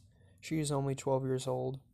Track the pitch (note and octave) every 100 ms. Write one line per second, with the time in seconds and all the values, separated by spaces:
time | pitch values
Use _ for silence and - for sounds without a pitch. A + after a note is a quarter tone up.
0 | - _ - - - D#3+ D3 C#3+ C#3 C3+
1 | - C3 C3 B2+ C3 B2+ C3 C3+ -